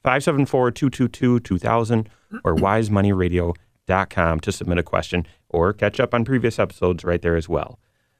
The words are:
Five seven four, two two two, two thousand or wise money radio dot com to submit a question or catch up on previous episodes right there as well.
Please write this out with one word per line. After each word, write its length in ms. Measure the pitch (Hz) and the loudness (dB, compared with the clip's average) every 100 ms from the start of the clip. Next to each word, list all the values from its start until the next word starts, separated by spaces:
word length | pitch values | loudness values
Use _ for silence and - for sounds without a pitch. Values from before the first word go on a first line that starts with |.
Five 220 | 135 131 | -2 0
seven 200 | 156 143 | 2 0
four, 280 | 135 135 123 | 2 2 0
two 180 | 120 139 | 0 -2
two 160 | - 120 | 0 -2
two, 320 | - 123 120 | 0 2 2
two 180 | - 92 | 0 -2
thousand 520 | 113 117 113 113 107 _ _ 214 | 0 0 2 0 -2 _ _ -6
or 140 | 92 80 | -2 2
wise 340 | 95 110 110 | 2 2 2
money 220 | 101 101 | 2 2
radio 420 | 95 90 87 85 80 _ _ - | 2 0 0 -2 -4 _ _ -2
dot 240 | 92 95 | 0 0
com 300 | - 82 80 | 0 0 0
to 100 | 104 | -2
submit 280 | - 95 87 | -4 -2 -2
a 40 | |
question 420 | 82 - 85 90 82 _ _ | 0 -4 -2 -4 -6 _ _
or 240 | 85 87 | 0 0
catch 280 | 104 104 - | 0 -2 0
up 120 | 123 | 0
on 120 | 120 | 0
previous 340 | 113 127 117 - | 0 0 0 -2
episodes 460 | 104 - 90 87 | -4 -2 -2 0
right 180 | - 85 | -2 0
there 140 | 87 82 | 0 0
as 120 | 82 | 0
well. 300 | 78 - - _ _ _ | -4 -4 -12 _ _ _